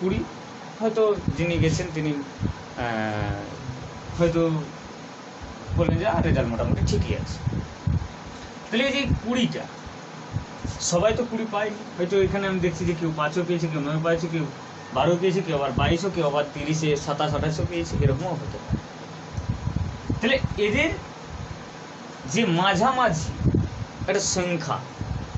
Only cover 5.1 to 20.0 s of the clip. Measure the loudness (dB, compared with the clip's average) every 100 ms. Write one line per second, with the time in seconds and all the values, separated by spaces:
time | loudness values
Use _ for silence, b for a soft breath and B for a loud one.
5.1 | -14 -14 -14 -12 -12 -2 2 4 4 4
6.1 | 4 4 4 2 0 0 2 2 2 2
7.1 | -2 -4 -4 -2 -2 -4 -6 -2 0 -2
8.1 | -8 -14 -12 -12 -14 -2 2 2 2 2
9.1 | 0 2 2 2 0 -8 -12 -14 -12 -12
10.1 | -14 -8 -8 -8 -8 -8 -4 0 4 4
11.1 | 4 0 -2 -2 0 -2 -4 -8 -4 2
12.1 | 4 4 2 0 2 2 2 0 0 0
13.1 | 2 0 2 0 0 0 0 0 2 2
14.1 | 2 2 -2 -2 -6 -12 -14 -4 2 4
15.1 | 4 4 2 2 0 2 2 4 2 2
16.1 | 2 2 2 0 -2 0 2 2 2 0
17.1 | 0 0 2 0 0 0 -2 0 2 4
18.1 | 2 0 -4 -6 -8 -4 -4 -4 -14 -14
19.1 | -14 -10 -6 -6 -4 -2 -2 -2 -4